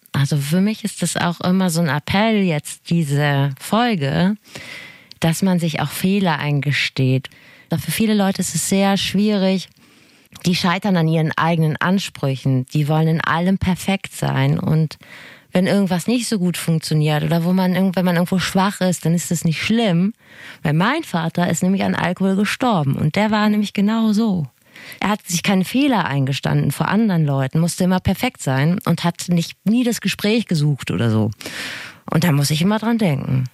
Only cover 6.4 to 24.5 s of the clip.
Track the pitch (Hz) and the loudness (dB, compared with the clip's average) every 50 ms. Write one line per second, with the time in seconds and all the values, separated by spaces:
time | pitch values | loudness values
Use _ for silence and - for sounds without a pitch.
6.4 | 143 147 147 139 131 143 135 - - - - - 131 127 131 131 - - - - | 0 0 0 0 0 0 -2 -2 -2 -4 -2 0 2 2 2 0 -2 -6 -16 -20
7.4 | - - - - - - 170 - - - - - 226 214 220 208 196 190 190 - | -20 -20 -20 -16 -8 -6 -4 -4 -4 -2 -2 0 2 2 2 2 2 2 0 -2
8.4 | 180 - - 165 - - 196 196 196 196 196 190 - - - 185 208 214 208 196 | -4 -4 -4 -4 -2 0 2 2 2 2 2 0 0 0 0 2 2 2 2 2
9.4 | 190 190 190 185 - - _ _ _ _ _ _ _ _ _ _ _ _ - - | 2 2 0 0 -4 -8 _ _ _ _ _ _ _ _ _ _ _ _ -12 -4
10.4 | - 170 185 - - 180 170 196 - 208 185 170 160 160 160 165 156 156 - - | -2 0 0 2 2 0 0 0 0 2 2 2 2 2 2 2 0 0 0 0
11.4 | 156 165 175 160 160 151 139 - - 175 190 202 - - - - - 135 135 123 | 0 2 2 2 2 0 0 0 0 0 0 0 -2 -6 -8 -4 -4 -4 -2 -2
12.4 | - 135 131 127 127 - - 151 147 143 156 156 160 160 165 160 - - 151 165 | 0 0 0 0 0 -2 -2 -2 0 2 2 2 2 2 0 0 0 0 0 0
13.4 | 180 185 196 - - 185 180 - - - 190 190 - - - - - 139 139 135 | 2 0 0 0 0 -2 -2 -2 -2 -2 -4 -4 -4 -8 -8 -4 -4 -2 0 0
14.4 | 135 143 151 - - - 156 156 160 147 - - - - - - - - - - | 2 2 0 0 0 0 2 2 0 -2 -4 -10 -20 -20 -20 -20 -20 -20 -20 -20
15.4 | _ _ - 185 185 147 175 202 202 170 185 170 - - 240 254 226 - 233 190 | _ _ 0 0 2 2 2 2 2 0 0 -2 -2 -2 -2 -2 -2 -2 -2 0
16.4 | 180 180 165 - - - 165 160 - - 156 156 151 156 151 147 156 151 165 170 | 0 -2 -2 -2 -2 0 0 0 0 0 0 2 2 2 0 0 0 0 0 0
17.4 | 165 175 185 190 185 180 180 180 190 190 170 190 180 180 175 170 180 - 190 180 | 0 2 2 2 2 2 2 2 2 0 0 0 0 2 2 2 0 0 0 -2
18.4 | - - - 196 185 208 196 - 185 185 170 - - 160 170 175 - - 175 156 | -2 0 0 2 2 0 0 0 0 -2 0 0 0 0 0 0 0 -2 -2 0
19.4 | - 165 151 - - - 214 240 233 202 170 170 185 208 - _ _ - - - | 0 0 -2 0 0 0 2 2 2 2 2 2 0 0 -2 _ _ -20 -20 -20
20.4 | - - - - - 156 147 160 185 233 285 339 311 - - 170 160 165 - 175 | -20 -20 -12 -6 -4 0 0 2 2 0 0 -2 -4 -4 -4 -4 -2 -2 -2 0
21.4 | 175 - 175 - 180 185 196 190 202 190 185 - - 175 180 - 185 196 190 190 | 0 0 0 0 0 0 0 0 0 0 0 0 0 -2 0 0 0 0 2 0
22.4 | 214 - - - 269 247 214 165 143 135 - - 151 156 - - 214 214 214 208 | 0 -2 -2 0 0 0 2 2 2 0 0 0 0 0 0 0 0 2 2 2
23.4 | 208 214 208 208 208 - - - 196 208 226 226 226 220 208 208 233 220 185 175 | 2 2 2 0 0 -2 -2 0 0 2 2 2 2 2 2 2 2 2 0 -2
24.4 | 147 - | -2 -6